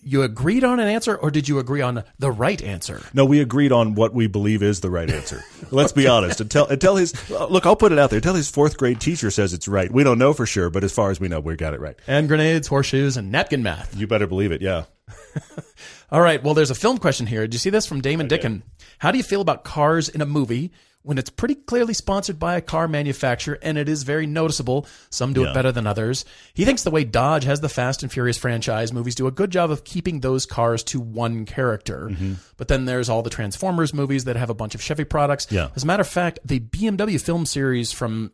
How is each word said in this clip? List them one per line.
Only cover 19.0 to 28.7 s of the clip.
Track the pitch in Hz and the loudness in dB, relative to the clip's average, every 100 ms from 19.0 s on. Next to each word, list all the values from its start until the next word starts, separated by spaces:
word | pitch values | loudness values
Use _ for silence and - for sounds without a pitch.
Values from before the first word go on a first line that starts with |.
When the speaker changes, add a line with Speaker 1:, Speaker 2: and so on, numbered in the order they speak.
| 143 | 0
Speaker 1:
do | 262 | 0
you | |
feel | 196 196 | 0 0
about | 175 131 | 0 -2
cars | - 151 147 165 147 | -4 0 2 2 0
in | 156 | -4
a | 143 | -2
movie | 147 120 120 175 - _ _ | 0 0 -2 -6 -10 _ _
when | 143 135 | -6 -4
it's | - | -4
pretty | - 247 285 | -4 -4 -4
clearly | - 240 233 202 | -2 0 0 -2
sponsored | - 196 196 156 | -2 -2 -2 -4
by | 165 180 | -2 -4
a | |
car | 170 160 165 | -2 -2 0
manufacturer | 151 143 127 131 120 - 147 | 0 -2 -2 -2 -2 -4 -6
and | 160 151 | -4 -2
it | 147 | -2
is | 151 | -2
very | 131 156 151 | -2 -2 -2
noticeable? | 156 160 - 123 135 - - _ | 0 0 -2 -2 -2 -4 -12 _
Some | - 127 | -4 -2
do | 131 | 2
Speaker 2:
Yeah. | 127 | 2
Speaker 1:
it | |
better | 135 131 | 2 0
than | 120 107 | 0 0
others. | 104 110 127 - - - | 0 -2 -2 -8 -16 -10
He | - 220 | 0 2
thinks | 254 | 2
the | 180 | 0
way | 156 127 | 0 0
Dodge | 117 135 156 131 | 0 2 2 0
has | 143 | -2
the | 151 | -2
Fast | - 127 135 | -2 -4 -4
and | 131 | -6
Furious | 135 123 113 | -2 -2 -2
franchise | 127 117 113 | -2 -2 -2